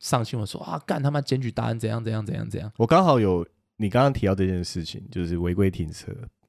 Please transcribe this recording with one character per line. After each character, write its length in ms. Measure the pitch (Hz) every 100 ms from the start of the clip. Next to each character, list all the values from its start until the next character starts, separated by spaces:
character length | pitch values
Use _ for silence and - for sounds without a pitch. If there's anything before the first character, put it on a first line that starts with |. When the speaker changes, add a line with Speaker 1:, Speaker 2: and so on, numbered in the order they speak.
Speaker 1:
上 220 | - 127
新 140 | 113 117
闻 80 |
说 160 | 104 - -
，“啊， 100 | 160
干 160 | - 139
他 120 | 139
妈 80 | 147
检 200 | 139 131
举 80 | 120
达 200 | 117 117
人 100 | 113
怎 100 | 110
样 140 | 117
怎 100 | 113
样 140 | 110 107
怎 80 |
样 160 | - 110
怎 100 | -
样。” 100 | 107 -
Speaker 2:
我 80 |
刚 200 | 113 165
好 160 | 180 131
有， 260 | 98 87 85 _ _ -
你 120 | 104
刚 140 | 120
刚 100 | 139
提 140 | 127 98
到 80 |
这 120 | 98 92
件 160 | 90
事 220 | 87 87
情， 240 | 80 - 95
就 140 | 95
是 140 | 85 85
违 160 | 87
规 160 | 90 95
停 200 | 90 78
车， 220 | - - - - _